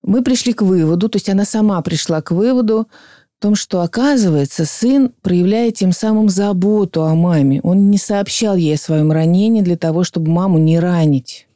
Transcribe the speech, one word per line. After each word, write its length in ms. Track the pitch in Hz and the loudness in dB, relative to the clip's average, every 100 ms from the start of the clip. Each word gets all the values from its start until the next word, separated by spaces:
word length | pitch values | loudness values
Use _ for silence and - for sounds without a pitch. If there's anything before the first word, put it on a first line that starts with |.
| - | 0
мы 160 | 220 | 0
пришли 320 | 254 247 247 | 0 -2 -2
к 80 | 220 | -2
выводу, 480 | 202 185 156 170 214 | 0 2 2 0 0
то 60 | 208 | -2
есть 120 | - | -2
она 160 | 196 202 | -2 -2
сама 360 | 220 214 185 | 0 0 0
пришла 400 | 165 165 - 160 | -4 -6 -4 -4
к 80 | 156 | -2
выводу 500 | 170 226 254 220 220 | -2 0 0 0 -2
о 60 | 220 - - - _ _ | -4 -12 -20 -20 _ _
том, 140 | 208 208 | -2 -2
что, 260 | - 185 | -2 -4
оказывается, 840 | 170 - 269 277 202 151 139 - 156 | -2 0 0 2 2 0 -2 -4 -6
сын 460 | - 233 277 254 _ | -2 0 2 0 _
проявляет 540 | 185 175 180 220 233 220 | -2 0 0 0 -2 0
тем 160 | 185 | -2
самым 380 | 175 220 214 220 | 0 0 2 2
заботу 760 | 185 202 185 190 214 190 165 | 0 0 0 0 0 0 -2
о 120 | 160 160 | 0 2
маме. 440 | 175 160 139 139 | 2 2 2 0
Он 260 | - 185 202 | 0 2 4
не 80 | 202 | 2
сообщал 580 | - 202 202 - 220 185 | 0 -4 -2 -2 0 0
ей 200 | 160 151 | 0 -2
о 20 | |
своем 340 | - 156 151 | -2 0 2
ранении 500 | 160 160 175 214 226 | 2 2 2 2 2
для 160 | 180 170 | 0 0
того, 260 | 165 165 | -2 -2
чтобы 260 | 175 - 156 | -2 -2 -2
маму 280 | 165 196 165 | 0 0 2
не 200 | 160 165 | 2 2
ранить. 680 | 175 175 156 139 123 - _ | 0 0 2 0 -4 -20 _